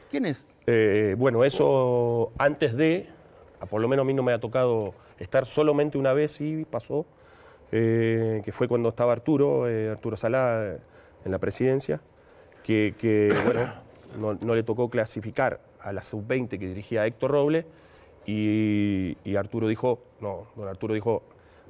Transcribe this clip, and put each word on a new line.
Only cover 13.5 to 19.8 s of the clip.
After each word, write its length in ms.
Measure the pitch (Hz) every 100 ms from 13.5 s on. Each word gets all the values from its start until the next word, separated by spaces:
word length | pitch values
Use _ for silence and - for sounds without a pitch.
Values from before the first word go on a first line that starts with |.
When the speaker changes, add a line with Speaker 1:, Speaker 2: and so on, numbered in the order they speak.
| 117 127 - - - - -
Speaker 2:
no, 160 | 107
no 200 | 104 113
le 80 | 113
tocó 260 | 110 113 120
clasificar 720 | 117 107 110 107 - 131 - - -
a 120 | 101
la 100 | 98
sub-veinte 560 | - 107 107 131 120 95
que 100 | 95
dirigía 380 | 92 - 113 107
Héctor 260 | 117 131
Robles, 340 | 143 147 160 160 - - - - - -
y, 880 | 107 107 110 107 104 104 95 92 -
y 120 | 101 98
Arturo 320 | 98 113 110
dijo, 320 | 104